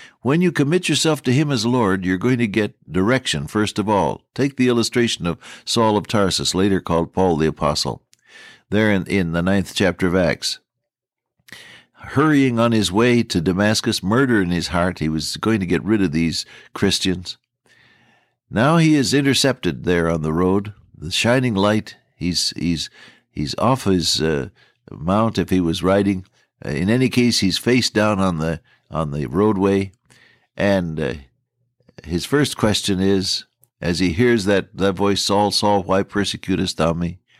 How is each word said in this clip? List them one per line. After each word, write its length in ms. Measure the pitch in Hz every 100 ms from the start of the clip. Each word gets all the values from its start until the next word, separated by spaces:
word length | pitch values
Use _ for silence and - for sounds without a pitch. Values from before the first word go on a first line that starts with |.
| - _
When 180 | 117 160
you 120 | 180
commit 360 | - 139 180 180
yourself 340 | 143 160 147
to 80 | -
him 180 | 127 151
as 140 | 131 113
Lord, 400 | 127 104 95 92
you're 100 | 92
going 220 | 113 127
to 80 | 117
get 440 | 104 104 - -
direction, 560 | 82 98 127 - 73 73
first 320 | 104 104 -
of 120 | 101
all. 320 | 101 76 50 _
Take 220 | - 139 -
the 120 | 123
illustration 580 | 120 113 127 120 - 85
of 100 | 80 - - -
Saul 320 | 117 110 104
of 80 | -
Tarsus, 480 | 107 95 - 71
later 260 | 90 101 92
called 320 | - 85 82
Paul 240 | - 92 78
the 120 | 78
Apostle, 540 | 71 73 76 67 58 _ _ _ - - - -
there 200 | 101 110
in, 160 | 98 -
in 260 | 98 85
the 100 | 85
ninth 320 | 87 98 90
chapter 320 | - 95 87 92
of 100 | 92
Acts. 440 | 85 - - - _ _ _ _ _ _ _ _ _ - - - _ - -
Hurrying 500 | 127 156 143 131 117
on 140 | 117
his 200 | 113 98
way 300 | 98 123 120
to 180 | 110 92
Damascus, 600 | 82 92 104 110 113 107
murder 400 | 92 117 135 113
in 80 | 90
his 180 | 87 80
heart, 300 | 87 90 85
he 100 | 78
was 300 | 80 76 -
going 200 | 107 110
to 60 | 87
get 160 | 87
rid 200 | 92 107
of 100 | 90
these 320 | 78 82 78 - - -
Christians. 640 | - 98 - 95 90 90 - _ _ _ _ _ _ _ _ _ _ -
Now 260 | 90 135 165
he 180 | 160
is 200 | 151 107
intercepted 720 | 135 139 123 139 123 87 65
there 260 | 82 87 82
on 100 | 85
the 120 | 78
road. 420 | 82 92 98 104 - _
The 160 | - 80
shining 440 | - 117 127 127
light, 420 | 98 101 107 - - _
he's, 380 | - 87 82 - -
he's, 320 | 87 80 - - - _ _
he's 240 | - 71 -
off 280 | 113 131
his, 360 | 101 92 78 -
uh, 300 | 80 73 65 _ _ _ -
mount 480 | 50 78 101 113 101
if 100 | 85
he 120 | 92
was 220 | 85 82
riding. 440 | 87 101 101 92 - _ _ _
Uh, 60 | -
in 220 | 71 92
any 180 | 123 131
case, 320 | 123 120 113
he's 160 | 95 82
face 320 | - 127 -
down 320 | 110 107 101
on 160 | 95 82
the, 240 | 80 80 _ _ -
on 200 | 78 78
the 140 | 71
roadway. 680 | 65 80 107 98 98 98 98 _ _ _ _ _ _ -
And, 420 | 98 98 87 78
uh, 140 | 71 73 69 _ _ _ _ _ _ -
his 220 | 78 85 -
first 320 | 143 143 -
question 420 | 110 98 - 95
is, 460 | 95 98 95 - - _ _ -
as 200 | 85 87
he 120 | 90
hears 320 | 80 123 117
that, 320 | 95 98 - -
that 160 | 98
voice, 300 | 90 101 95
"Saul, 280 | - 101 104
Saul, 340 | - 104 101
why 180 | 92 95
persecutest 760 | 98 104 98 - - 90 92 -
thou 160 | 80
me?" 260 | 82 85 90 _ _